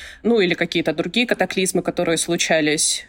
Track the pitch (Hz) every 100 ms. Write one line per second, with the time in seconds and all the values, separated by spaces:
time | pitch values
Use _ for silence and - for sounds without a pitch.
0 | - - 208 233 180 - 170 170 160 156
1 | 175 226 240 - 185 - 185 180 175 175
2 | 175 160 - 170 - 165 151 151 - -